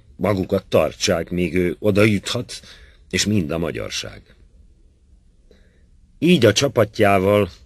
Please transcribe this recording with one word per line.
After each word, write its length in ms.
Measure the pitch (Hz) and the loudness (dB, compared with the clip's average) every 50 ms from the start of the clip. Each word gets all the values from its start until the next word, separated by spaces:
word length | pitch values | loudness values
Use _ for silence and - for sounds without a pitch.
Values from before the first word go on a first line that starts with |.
| _ _ - | _ _ -10
magukat 500 | - 87 98 104 95 90 - 98 95 - | -6 -2 -2 -2 -2 -2 -2 -2 -4 -4
tartsák, 640 | - - 95 78 71 - - - - 90 85 85 - | 0 0 0 0 0 -4 -4 -2 -2 -2 -2 -2 -6
míg 260 | 87 87 90 82 78 | -4 -4 -2 -2 0
ő 200 | 90 90 87 - - | -2 -2 -2 -4 -2
oda 240 | 98 107 95 101 107 | -2 0 2 4 4
juthat, 580 | 113 104 92 - - - 120 - - - - - - - - - - - - _ - | 4 2 -2 -4 -6 -8 -8 -8 -10 -14 -18 -18 -20 -20 -20 -20 -20 -20 -20 _ -6
és 160 | - 92 - | -4 -2 -2
mind 260 | 101 107 101 80 71 | 0 0 -2 -2 -2
a 60 | 82 | -4
magyarság. 800 | 82 85 73 60 57 52 50 - - 55 55 - - - _ - _ - - _ - - _ _ _ _ _ _ _ _ _ - _ _ _ _ _ _ _ - _ _ _ _ _ _ _ _ _ _ _ _ - | -4 -4 -6 -6 -8 -10 -8 -10 -10 -10 -12 -16 -20 -20 _ -20 _ -20 -20 _ -20 -20 _ _ _ _ _ _ _ _ _ -20 _ _ _ _ _ _ _ -20 _ _ _ _ _ _ _ _ _ _ _ _ -2
Így 260 | 143 170 180 143 113 | 2 2 4 6 4
a 80 | 107 101 | 4 4
csapatjával 960 | - 139 139 - 123 104 110 - - 107 101 101 95 92 98 104 104 101 87 - - - | 2 -2 0 0 0 0 0 0 0 2 2 4 2 2 2 2 2 0 -2 -6 -18 -20